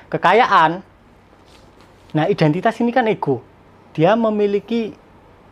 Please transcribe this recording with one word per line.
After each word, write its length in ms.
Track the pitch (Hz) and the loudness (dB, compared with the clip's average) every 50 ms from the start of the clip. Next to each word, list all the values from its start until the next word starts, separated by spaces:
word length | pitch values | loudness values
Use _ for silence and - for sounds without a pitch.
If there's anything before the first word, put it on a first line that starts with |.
| - - | -12 -10
kekayaan, 720 | - 156 - 170 196 226 247 - 196 180 160 156 170 190 - _ _ _ _ _ _ _ _ _ _ _ _ - - - - - _ - - - - _ _ - | -6 -2 0 2 4 2 2 4 4 4 2 2 0 -4 -10 _ _ _ _ _ _ _ _ _ _ _ _ -20 -20 -20 -20 -20 _ -20 -20 -20 -20 _ _ -8
nah, 160 | - 151 160 | -4 -2 -2
identitas 480 | 196 202 - 165 151 151 185 - 226 208 - | -2 0 0 0 0 0 0 -2 -2 -2 -2
ini 80 | 240 240 | -2 -2
kan 160 | 233 262 233 | 0 0 0
ego. 400 | 220 185 - - 147 131 110 - - _ _ _ _ - - - - - | 0 -2 -2 -2 -4 -4 -4 -6 -12 _ _ _ _ -20 -20 -20 -10 -2
Dia 240 | 151 156 180 220 | 0 2 2 2
memiliki 720 | 233 226 220 214 208 208 202 202 202 - - 233 233 220 196 - - _ _ _ _ _ _ _ _ _ - | 2 0 -2 0 -2 -2 -2 -2 -4 -4 -4 -4 -4 -4 -6 -10 -16 _ _ _ _ _ _ _ _ _ -20